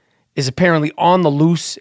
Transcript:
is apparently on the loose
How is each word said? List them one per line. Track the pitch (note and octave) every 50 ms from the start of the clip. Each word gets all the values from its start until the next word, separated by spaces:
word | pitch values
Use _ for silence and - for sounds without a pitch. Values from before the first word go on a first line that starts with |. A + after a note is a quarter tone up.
| _ _ _ _ _ _ -
is | D3+ C3+ C3
apparently | B2+ - F3+ F3 E3 D#3 D3+ D3+ - -
on | E3 E3+ F3+ F#3
the | F3 D3+
loose | C#3+ C#3+ D3+ E3+ E3+ D#3 - - - -